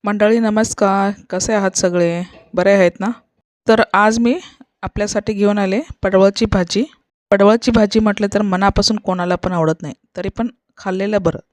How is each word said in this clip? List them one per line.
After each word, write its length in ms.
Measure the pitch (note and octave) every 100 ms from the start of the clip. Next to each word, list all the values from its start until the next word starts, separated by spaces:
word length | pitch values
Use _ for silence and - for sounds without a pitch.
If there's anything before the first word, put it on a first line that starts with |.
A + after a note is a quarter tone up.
मंडळी 360 | G#3 G#3 G#3+ A#3
नमस्कार, 720 | A3+ G#3+ A3 - G3 G3 G3 G3+ -
कसे 240 | F#3 -
आहात 240 | G#3+ G3 -
सगळे? 460 | F#3 F3 E3+ E3+ F3+ - _
बरे 200 | - F#3
आहेत 260 | G3+ F3+ -
ना? 100 | G3+ A#3+ _ _ _ _ -
तर 140 | A3+ -
आज 260 | F#3+ G#3+ A3+
मी 180 | A#3 D#4+ - _ _ _
आपल्यासाठी 520 | F#3+ - G3+ G#3+ G3+
घेऊन 240 | G#3 G3+ G#3
आले 240 | F#3+ G3+ D#4 -
पडवळची 420 | F#3+ F#3+ G3 G3 A3+
भाजी. 380 | G3 F3 G3 C#4+ _ _ _ _
पडवळची 400 | G3 G3+ A3+ -
भाजी 280 | A3+ G#3 A3
म्हटलं 280 | G#3+ G3+ G3+
तर 80 | G#3
मनापासून 560 | G#3 F#3 G3+ G3+ G3+ G#3+
कोणाला 380 | - F#3 F3+ F3+
पण 160 | F#3+
आवडत 300 | F3 D#3+ D#3+
नाही, 120 | D#3 - _ -
तरी 120 | F#3
पण 180 | - A3+ _ _ _
खाल्लेलं 440 | G3 F#3 G3 G#3
बरं. 180 | E3+ - _